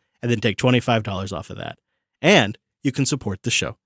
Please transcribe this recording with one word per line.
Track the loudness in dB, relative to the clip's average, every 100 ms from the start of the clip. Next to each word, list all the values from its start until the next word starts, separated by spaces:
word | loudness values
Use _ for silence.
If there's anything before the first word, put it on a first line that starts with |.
| _ _
and | -2
then | 0
take | 0 2
twenty-five | 2 2 2 0
dollars | 0 -6 -6
off | -8 -10
of | -10
that. | -12 -12 _ _ _ _
And | 4 4 4 -2 _ _
you | -4
can | 0 0
support | 0 -4 -6
the | -2
show. | -2 -2 -8